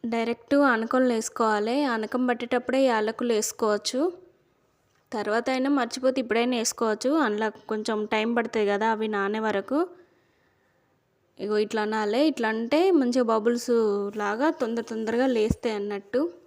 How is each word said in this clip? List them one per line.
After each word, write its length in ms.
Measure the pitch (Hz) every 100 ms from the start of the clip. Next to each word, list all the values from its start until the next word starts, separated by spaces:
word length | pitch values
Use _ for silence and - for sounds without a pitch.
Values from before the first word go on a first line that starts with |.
| 233
డైరెక్ట్ 480 | 226 226 233 - 285
ఆనకంలో 600 | 285 226 226 254 254 226
వేసుకోవాలి. 680 | 226 - 226 208 214 254
ఆనకం 420 | 285 226 214 262 247
పట్టేటప్పుడే 560 | 240 240 247 247 262
యాలకులు 500 | 269 220 214 220 247
వేసుకోవచ్చు. 800 | 220 214 - 220 208 208 254 339 349 - _ _ _ _ _ _ _ _
తర్వాత 360 | - 208 220 233
అయినా 200 | 262 262
మర్చిపోతే 520 | 285 240 262 254 262
ఇప్పుడైనా 360 | 240 226 240 247
వేసుకోవచ్చు. 520 | 226 - 226 214 247
అందులో 400 | 320 254 208 220
కొంచెం 560 | 208 - 220 214 214 208
టైమ్ 300 | 220 220 233
పడుతుంది 280 | 220 226 208
కదా 260 | 202 220
అవి 160 | 220 220
నానే 320 | 208 196 220
వరకు. 480 | 220 202 196 277 359 - - _ _ _ _ _ _ _ _ _ _ _ _ _
ఇగో 180 | 202 208
ఇట్లా 240 | 214 220
అనాలి. 460 | 214 220 208 226 311
ఇట్లా 220 | 285 226
అంటే 420 | 220 233 294 381
మంచిగా 320 | 339 247 254
బబుల్స్ 880 | 233 220 214 240 247 233 220 202 202 208
లాగా 320 | 208 214 294
తొందర 320 | 311 233 233
తొందరగా 460 | 226 220 220 233 262
లేస్తాయి 480 | 233 214 - 240 214
అన్నట్టు. 560 | 202 202 - 247 339 -